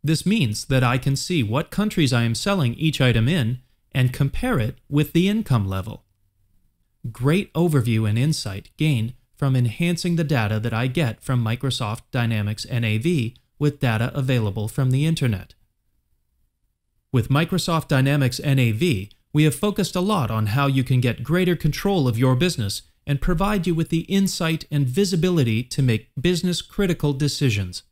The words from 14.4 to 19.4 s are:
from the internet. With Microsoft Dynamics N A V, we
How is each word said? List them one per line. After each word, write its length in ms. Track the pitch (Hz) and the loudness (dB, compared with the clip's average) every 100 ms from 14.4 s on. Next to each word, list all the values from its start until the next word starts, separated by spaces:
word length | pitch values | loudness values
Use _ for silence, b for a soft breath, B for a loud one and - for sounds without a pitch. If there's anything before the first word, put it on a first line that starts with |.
| 107 107 104 | 0 -2 -4
from 220 | - 131 | 0 0
the 160 | 131 156 | 2 0
internet. 480 | 165 131 98 - _ _ _ _ _ _ _ _ _ _ _ _ _ _ _ _ | 0 0 -2 -8 _ _ _ _ _ _ _ _ _ _ _ _ _ _ _ _
With 160 | 127 107 | -2 2
Microsoft 580 | 135 165 185 - 165 - | 0 2 -2 0 -2 2
Dynamics 540 | 135 135 147 131 127 | 2 4 2 0 0
N 160 | 147 135 | 0 2
A 140 | 120 | 2
V, 400 | 107 175 101 101 - _ | 2 0 -2 -6 -16 _
we 120 | 151 | 2